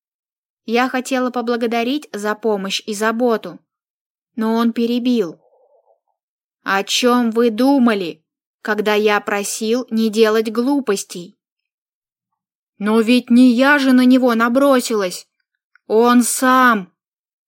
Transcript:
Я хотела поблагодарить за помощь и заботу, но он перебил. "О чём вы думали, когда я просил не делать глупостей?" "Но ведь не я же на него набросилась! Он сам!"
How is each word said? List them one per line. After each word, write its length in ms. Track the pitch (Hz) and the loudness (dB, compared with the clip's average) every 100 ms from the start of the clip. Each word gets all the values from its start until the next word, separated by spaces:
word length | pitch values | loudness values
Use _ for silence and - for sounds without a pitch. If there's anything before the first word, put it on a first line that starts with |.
| _ _ _ _ _ _ | _ _ _ _ _ _
Я 240 | - 233 254 | -6 -4 -2
хотела 420 | 254 247 262 254 | -4 -4 -4 -4
поблагодарить 800 | 247 233 233 233 233 233 294 - | -4 -6 -4 -4 -4 -4 -6 -8
за 220 | 208 208 214 | -8 -6 -4
помощь 460 | 220 202 196 196 - | -4 -4 -4 -8 -8
и 80 | |
заботу, 680 | 202 220 226 247 220 185 175 _ _ _ _ _ _ _ - | -4 -4 -2 -2 -2 -6 -18 _ _ _ _ _ _ _ -6
но 200 | 220 226 | -2 0
он 180 | 233 | -2
перебил. 680 | 233 233 240 240 240 175 - _ _ _ _ _ _ _ _ _ _ _ _ | -2 -4 -2 -2 -2 -2 -8 _ _ _ _ _ _ _ _ _ _ _ _
"О 200 | - 196 | -4 -4
чём 480 | 196 - 247 247 233 | -2 -2 0 2 0
вы 200 | 226 240 | 0 0
думали, 720 | 214 262 285 240 208 175 - _ _ _ _ | 2 2 2 2 0 -4 -12 _ _ _ _
когда 340 | - 214 214 208 | -6 -4 0 0
я 240 | 214 208 | 2 0
просил 680 | 208 202 202 - 220 240 240 | -2 -6 -6 -6 -4 -4 -4
не 180 | 220 226 | -2 -2
делать 420 | 208 220 220 226 | 2 2 2 -2
глупостей?" 840 | 220 240 285 247 202 - 185 175 _ _ _ _ _ _ _ _ _ _ _ _ _ _ - | -4 -2 -2 -2 -4 -8 -16 -18 _ _ _ _ _ _ _ _ _ _ _ _ _ _ -8
"Но 240 | 202 226 | -2 0
ведь 280 | 220 247 - | 2 2 4
не 220 | 240 254 | 4 6
я 260 | 233 269 294 | 4 4 2
же 140 | 269 | 4
на 120 | 254 254 | 4 4
него 280 | 254 247 | 4 2
набросилась! 960 | 226 240 240 285 254 247 220 185 180 - _ _ _ _ _ - | 0 0 2 2 2 0 -4 -4 -8 -18 _ _ _ _ _ -2
Он 380 | 214 240 240 | 2 4 4
сам!" 680 | 233 - 254 262 254 220 180 _ _ _ _ _ | 2 0 2 4 4 2 -4 _ _ _ _ _